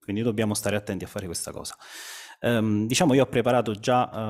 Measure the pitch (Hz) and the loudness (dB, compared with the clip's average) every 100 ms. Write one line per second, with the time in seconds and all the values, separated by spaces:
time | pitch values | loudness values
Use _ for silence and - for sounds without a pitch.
0 | - 104 117 110 107 101 104 104 - 95 | -6 -2 0 0 0 0 -2 -2 -2 -6
1 | 90 104 95 82 - - - - - - | -8 -10 -8 -8 -8 -10 -12 -14 -18 -18
2 | - - - - - 120 110 104 110 123 | -16 -16 -18 -4 0 2 2 2 2 2
3 | 180 135 127 123 117 123 113 107 131 127 | 4 6 4 2 2 2 2 -2 2 2
4 | - 107 110 | 2 -2 -6